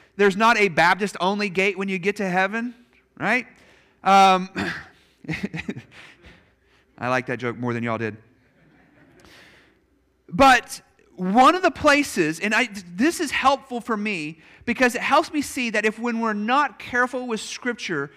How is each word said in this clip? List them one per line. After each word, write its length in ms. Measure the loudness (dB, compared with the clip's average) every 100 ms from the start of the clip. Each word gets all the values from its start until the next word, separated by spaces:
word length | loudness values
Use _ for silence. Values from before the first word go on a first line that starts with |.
| _ 2
there's 200 | 2 4
not 220 | 4 4
a 100 | 2
Baptist-only 800 | 4 4 2 -2 -2 -2 -2 -2
gate 300 | -2 -2 -2
when 100 | -4
you 100 | -4
get 180 | -4 -4
to 120 | -2
heaven, 460 | 0 0 -2 -8 -12 _ _ _ -6
right? 280 | -2 -2 -4 _ _ _ _ _
Um, 480 | 2 6 6 4 0 -8 -8 -8 -14 _ _ _ -10
<laughs> 20 | -8 -8 -10 -10 -12 -14 -20 -20 _ -20 -20 _ _ _ _ _ -10
I 100 | -4
like 180 | -2 -4
that 120 | -6
joke 180 | -6 -6
more 160 | -6
than 100 | -4
y'all 160 | -4 -4
did. 180 | -6 -10 _ _ _ _ _ _ _ _ _ _ -20 -20 -20 _ _ _ _ _ _ _ -8
But 540 | 4 6 4 0 -16 _ _ _
one 400 | -8 0 6 6
of 80 | 6
the 80 | 2
places, 720 | 2 2 2 2 0 -2 -2
and 140 | -2
I, 140 | 0 -2 -6 -10
this 260 | -2 0 0
is 100 | -4
helpful 500 | 0 2 2 -2 -8
for 160 | -4 -4
me 420 | -4 -6 -8 -12 _ -12 -4
because 280 | 0 2
it 60 | 0
helps 320 | 0 2 2
me 80 | -4
see 300 | -6 -6 -4
that 160 | -2 -2
if 120 | -2
when 220 | -4 -2
we're 120 | -2
not 440 | -2 0 0 0 -4
careful 480 | -6 -2 -2 -2 -6
with 140 | -6
Scripture, 680 | -8 -10 -8 -6 -6 -6 -6